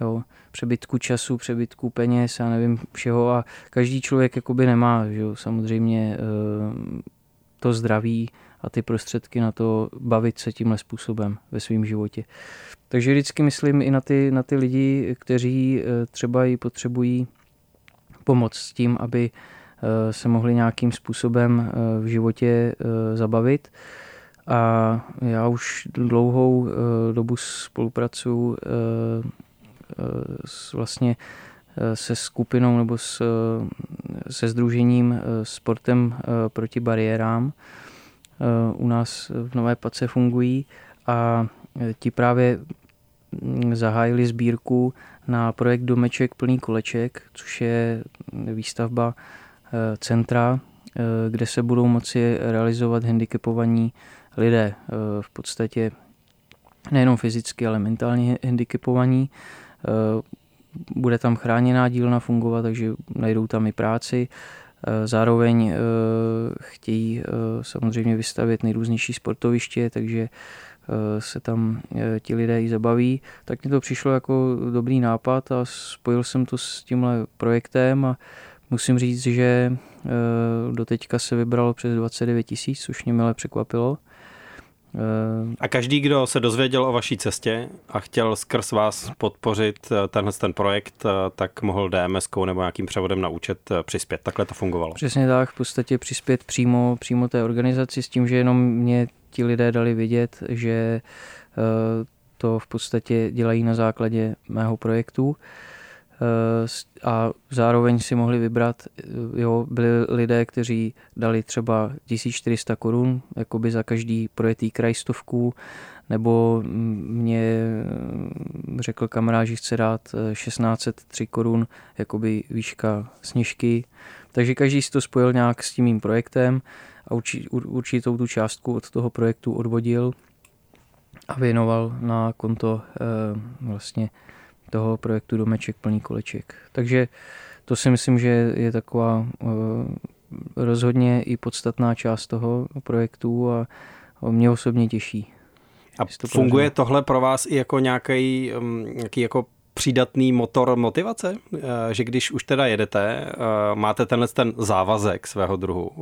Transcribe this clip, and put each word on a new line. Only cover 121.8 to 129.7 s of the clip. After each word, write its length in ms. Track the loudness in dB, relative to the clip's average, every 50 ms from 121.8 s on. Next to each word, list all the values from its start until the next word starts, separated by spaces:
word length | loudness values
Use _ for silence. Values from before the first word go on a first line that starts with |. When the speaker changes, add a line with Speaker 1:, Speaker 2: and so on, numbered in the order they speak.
| -20 -16 -8 -8
Speaker 1:
jakoby 460 | -6 -6 -4 -2 -2 0 -2 -2 -4 -6
výška 600 | -6 -6 -6 -8 -8 -4 -2 -2 -2 -2 -4 -10 -16 _
Sněžky. 640 | -18 -4 -2 -2 -2 -2 -4 -2 0 0 0 0 -2 _ _ -20 -20 -20 -20 -20 -20 _
Takže 220 | 0 0 0 2 2
každý 280 | 2 2 2 2 0
si 80 | -2 0
to 100 | -2 -2
spojil 320 | -4 0 0 2 2 4
nějak 300 | 4 4 2 2 0 -2
s 120 | -6 -8 -2
tím 100 | 0 2
mým 160 | 2 2 0
projektem 640 | 0 0 0 0 -2 -2 0 2 2 2 2 0 -4 -8 -20 -20 -20 -20 -20 -20 _
a 80 | -4 -4
urči-, 340 | -4 -4 -6 -10 -10 -8 -4
ur-, 180 | -6 -6 -4
určitou 500 | -4 -6 -6 -4 -2 -2 0 0 0 0
tu 100 | 0 -2
částku 480 | -2 0 -2 -2 -2 -4 -6 -4 -4 -4
od 160 | -4 -6 -6
toho 200 | -4 -4 -4 -2
projektu 420 | -2 0 0 0 0 _ -4 -4
odvodil 600 | -4 -2 -2 0